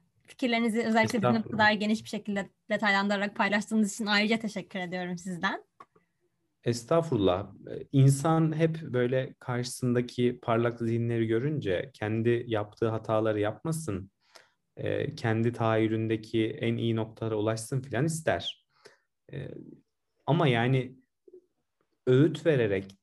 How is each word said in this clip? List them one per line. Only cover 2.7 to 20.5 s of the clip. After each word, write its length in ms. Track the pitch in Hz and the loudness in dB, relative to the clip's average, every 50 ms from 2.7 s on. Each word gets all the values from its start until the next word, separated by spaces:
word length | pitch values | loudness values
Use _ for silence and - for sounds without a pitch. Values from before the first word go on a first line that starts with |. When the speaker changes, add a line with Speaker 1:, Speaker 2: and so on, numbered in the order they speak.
| 214 208 220 208 196 196 196 202 208 196 202 202 202 | -4 0 2 2 2 2 2 0 0 0 -2 -2 -2
Speaker 1:
paylaştığınız 580 | - 214 196 202 214 202 - 220 220 214 196 - | -2 0 0 0 0 0 0 0 2 2 0 0
için 120 | - 226 | -4 -2
ayrıca 340 | 202 208 202 208 214 226 220 | 0 2 2 2 2 0 0
teşekkür 400 | 226 208 - 196 175 - - 196 | -2 -4 -6 -8 -10 -8 -8 -8
ediyorum 380 | 180 175 175 180 180 180 180 175 | -6 -6 -4 -6 -4 -6 -6 -8
sizden. 460 | 175 190 185 165 170 196 269 415 415 _ _ - - _ _ _ _ _ _ _ _ _ _ _ _ _ _ _ - | -8 -8 -6 -4 -4 -4 -4 -6 -10 _ _ -20 -20 _ _ _ _ _ _ _ _ _ _ _ _ _ _ _ -4
Speaker 2:
Estağfurullah. 880 | 127 117 117 - - 165 165 165 160 - 110 98 92 90 95 101 98 - - - - | -4 -4 -4 -2 0 0 0 2 2 0 2 4 4 2 2 -2 -6 -14 -18 -16 -14
Ee, 160 | - - - - | -12 -12 -8 0
insan 640 | - 139 135 135 139 - 143 165 160 160 165 156 151 | 4 6 6 6 6 4 2 2 2 4 2 2 2
hep 260 | 156 165 160 160 - | 2 2 0 0 -2
böyle 540 | 160 127 117 123 123 123 131 131 131 - - _ | -8 -4 -2 0 0 2 0 0 -2 -4 -8 _
karşısındaki 1000 | - - 123 120 123 123 - - - 123 123 123 123 123 - - 120 120 123 120 | -8 -6 -4 -4 -4 -6 -6 -4 -2 0 2 0 0 -2 0 0 0 0 0 -2
parlak 380 | - - 117 113 117 120 117 117 | -2 0 2 2 2 0 -2 -2
zihinleri 480 | 117 113 117 113 117 117 117 117 113 110 | -2 -2 0 0 0 0 0 0 0 2
görünce 640 | 113 113 127 147 156 135 110 101 90 87 90 - - | 0 0 0 -2 -2 -2 -2 -2 -2 -2 -4 -6 -8
kendi 500 | - 107 107 107 113 110 120 120 117 117 120 | -6 -4 -2 -2 0 2 2 0 0 0 -2
yaptığı 420 | 110 107 104 107 - - 117 113 | -2 -2 -4 -4 -4 -2 -2 -2
hataları 500 | 110 110 110 - 113 110 110 113 110 104 | -2 -2 -2 0 0 2 2 2 2 0
yapmasın, 720 | 104 104 110 - - 160 160 160 160 151 101 92 95 95 _ _ _ _ - - - _ _ _ _ _ _ - | 0 -2 -2 -4 -6 -6 -6 -4 -4 -6 -6 -6 -8 -10 _ _ _ _ -20 -20 -20 _ _ _ _ _ _ -8
e, 380 | 117 104 101 101 104 - - | -4 -4 -2 -2 -2 -4 -6
kendi 380 | - - 117 110 113 113 120 117 | -4 -2 -2 0 0 0 0 0
tahayyülündeki 960 | - 117 113 113 113 110 110 110 113 113 110 113 110 110 - - 113 110 110 | 0 0 2 2 2 2 2 0 -2 -2 -2 -2 -4 -4 -2 -2 0 0 -2
en 280 | 117 - - 117 117 117 | -2 -4 -2 -2 -2 0
iyi 180 | 117 117 113 | 0 0 0
noktalara 400 | 113 113 113 - - 113 110 110 | -2 -2 -4 -6 -8 -6 -4 -2
ulaşsın 460 | 107 104 110 113 113 113 - 143 135 | -2 0 -2 -2 -4 -4 -6 -6 -6
filan 240 | - - 104 113 143 | -4 -4 -2 -2 -2
ister. 600 | 165 160 - - - 95 85 - - - - _ _ _ _ - - - _ _ _ _ _ _ - - | -2 -2 -2 -2 -2 -2 -2 -2 -8 -12 -12 _ _ _ _ -20 -20 -20 _ _ _ _ _ _ -14 -12
E, 160 | - 50 - - - - - - - _ _ _ _ _ _ _ _ _ | -10 -10 -10 -12 -14 -16 -18 -20 -20 _ _ _ _ _ _ _ _ _
ama 220 | - 139 175 175 | 0 2 2 4
yani 480 | 139 | 4